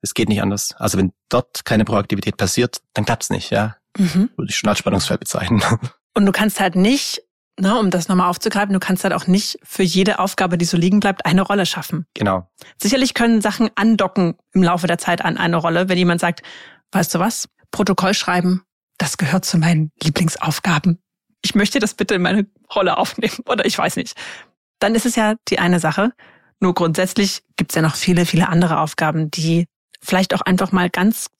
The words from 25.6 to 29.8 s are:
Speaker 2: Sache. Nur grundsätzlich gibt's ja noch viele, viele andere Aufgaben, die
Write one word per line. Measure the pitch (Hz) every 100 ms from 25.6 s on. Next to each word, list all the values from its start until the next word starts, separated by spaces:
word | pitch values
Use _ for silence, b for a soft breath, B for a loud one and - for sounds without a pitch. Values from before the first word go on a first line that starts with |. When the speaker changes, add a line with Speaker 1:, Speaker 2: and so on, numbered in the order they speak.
| 175 175
Speaker 2:
Sache. | 160 156 208 - b b b _
Nur | 185
grundsätzlich | 180 170 160 185 - 196 - _ -
gibt's | 170
ja | 165
noch | 160 -
viele, | - 180 175
viele | 160 180
andere | 165 175 151
Aufgaben, | 156 - 160 160 156
die | - 160 165 170 _